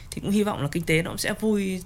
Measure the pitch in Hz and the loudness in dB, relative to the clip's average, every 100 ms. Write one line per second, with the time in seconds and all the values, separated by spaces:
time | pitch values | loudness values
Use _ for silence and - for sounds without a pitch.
0 | - - - 208 208 - 143 175 170 160 | -12 -6 0 2 2 0 -2 -2 2 2
1 | 180 214 - 208 220 202 190 185 | 2 -2 -2 0 2 2 0 -4